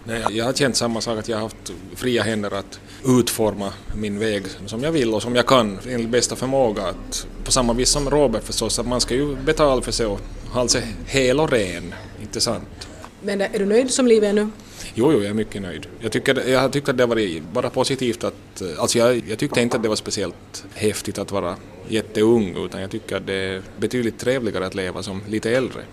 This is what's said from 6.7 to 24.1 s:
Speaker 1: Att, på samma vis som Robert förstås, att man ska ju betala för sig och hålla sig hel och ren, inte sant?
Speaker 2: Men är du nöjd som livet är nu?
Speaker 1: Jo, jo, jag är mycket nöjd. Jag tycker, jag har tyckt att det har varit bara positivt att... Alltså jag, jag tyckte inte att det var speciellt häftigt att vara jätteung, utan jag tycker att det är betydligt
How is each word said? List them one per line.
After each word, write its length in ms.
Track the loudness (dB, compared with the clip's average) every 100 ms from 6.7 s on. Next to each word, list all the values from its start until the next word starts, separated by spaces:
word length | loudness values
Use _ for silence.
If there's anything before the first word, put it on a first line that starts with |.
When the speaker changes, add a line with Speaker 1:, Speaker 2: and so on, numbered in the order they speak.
| 2 -4
Speaker 1:
Att, 400 | -6 -8 -8 -8 -10
på 80 | 0
samma 200 | 2 4
vis 180 | 2 2
som 200 | 2 2
Robert 340 | 4 4 2
förstås, 340 | -2 -2 -2 -2
att 80 | 0
man 140 | 0
ska 140 | 0
ju 220 | 0 0 0
betala 460 | 0 4 4 4
för 100 | 0
sig 140 | -2 -2
och 140 | -2 -8 -12 -4
hålla 180 | -2 2
sig 280 | 0 -2 -8 -2
hel 340 | 2 4 4
och 100 | 4
ren, 440 | 4 2 -4 -8 -12 -14 -14
inte 180 | -8 -2
sant? 480 | -2 -2 -8 -14 -16 -16 -18 -8
Speaker 2:
Men 160 | -4 -2
är 180 | -2 0
du 80 | 4
nöjd 240 | 4 4
som 160 | 4 6
livet 220 | 6 6
är 40 |
nu? 160 | 2 0 -6 -18 -14 -10
Speaker 1:
Jo, 180 | 2 4
jo, 60 | 4
jag 120 | 2
är 40 |
mycket 280 | -2 -2 -4
nöjd. 240 | -8 -8 -12 -8
Jag 120 | -4
tycker, 360 | 0 2 2 4
jag 120 | 4
har 80 | 4
tyckt 200 | 0 0
att 80 | 2
det 60 |
har 60 | 2
varit 340 | 2 0 -2 -4
bara 180 | -4 -2
positivt 540 | 0 0 0 0 0
att... 380 | -4 -6 -18 -10 -8 -2
Alltså 200 | 2 4
jag, 300 | 6 4 0
jag 100 | -4
tyckte 220 | 0 2
inte 160 | 2 2
att 60 |
det 60 | 0
var 80 | 0
speciellt 680 | -2 -4 -4 -6 -16 -16 -16
häftigt 440 | -2 -2 0 -6 -6
att 140 | -4
vara 240 | -2 -2 -6 -12 -18 -4
jätteung, 760 | -4 -2 2 6 6 4 -2
utan 160 | -6 -6
jag 100 | -8
tycker 260 | -8 -6 -6
att 100 | -2
det 80 |
är 280 | -4 -2 -6 -10 -6
betydligt 420 | -2 0 -2